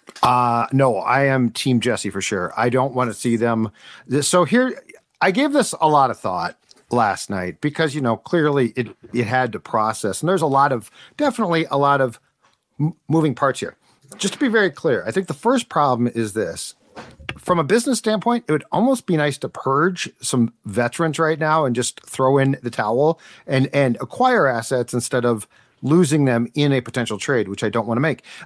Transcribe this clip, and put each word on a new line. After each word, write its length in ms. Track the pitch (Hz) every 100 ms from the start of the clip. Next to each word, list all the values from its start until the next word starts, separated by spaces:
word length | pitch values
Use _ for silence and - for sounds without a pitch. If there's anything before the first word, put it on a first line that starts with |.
| _ -
Uh, 440 | 123 123 123 117 117
no, 280 | 135 135 101
I 260 | 92 127
am 240 | 139 135 120
Team 320 | - 135 123
Jesse 300 | 120 107 104
for 100 | 98
sure. 320 | - 98 87
I 140 | - 120
don't 240 | 127 131
wanna 220 | 123 123
see 220 | 104 123 117
them. 340 | 117 113 110 - - - -
This, 220 | 135 139
so 160 | 180
here, 400 | 170 233 254 - - - _ -
I 80 | 180
gave 220 | 196 285
this 200 | 285 226 -
a 80 | 156
lot 220 | 147 131
of 80 | 110
thought 400 | 107 90 85 - _ _ -
last 400 | 120 110 92 -
night 320 | 98 90 82
because, 320 | 151 143 160
you 80 | 143
know, 160 | 127 110
clearly 560 | - 175 151 143 117 -
it, 120 | 113 - -
it 100 | 120
had 280 | 107 127 123
to 80 | 101
process, 600 | - 113 107 110 104 95
and 80 | 160
there's 140 | 185
a 40 | 156
lot 240 | 135 143
of, 200 | 127 - - - -
definitely 480 | 294 240 202 165 165
a 80 | 143
lot 220 | 143 139
of 180 | 131 - _ _ _ _ _ -
m-, 160 | 151 - -
moving 240 | 156 156
parts 280 | 117 139 127
here. 160 | 87 - _ _ - -
Just 180 | 202
to 60 | -
be 80 | 277
very 200 | 220 196
clear, 360 | 139 160 110 87
I 60 |
think 160 | 185 190
the 40 |
first 360 | 139 226 262 -
problem 400 | 165 147 120 120
is 240 | 113 110
this. 420 | 107 92 - - - _ - - - - -
From 220 | - 175
a 40 |
business 340 | 143 220 262 247
standpoint, 460 | 220 214 226 240 -
it 40 |
would 120 | 151 -
almost 340 | - 240 262 -
be 100 | 160
nice 220 | 147 139
to 100 | 107
purge 640 | - 131 135 175 180 - -
some 320 | - 127 113 -
veterans 560 | 107 101 120 - 165 147
right 180 | 160 156
now 260 | 156 160
and 120 | 139 120
just 240 | 120 -
throw 360 | - - 131 139
in 220 | 135 139
the 60 | 123
towel 500 | - 107 120 151 165 - - -
and, 240 | 135 135
and 240 | 143 135 120
acquire 480 | - - 254 240 143
assets 440 | 120 110 131 120
instead 320 | 123 - 131
of 220 | 120 113 - _ _ -
losing 420 | 127 165 160 151 139
them 200 | 117 117
in 180 | - 147
a 80 | 135
potential 380 | 120 123 117 104
trade, 300 | - 131 98
which 160 | 98
I 40 | 110
don't 200 | 113 110
wanna 120 | 117
make. 220 | 156 - - -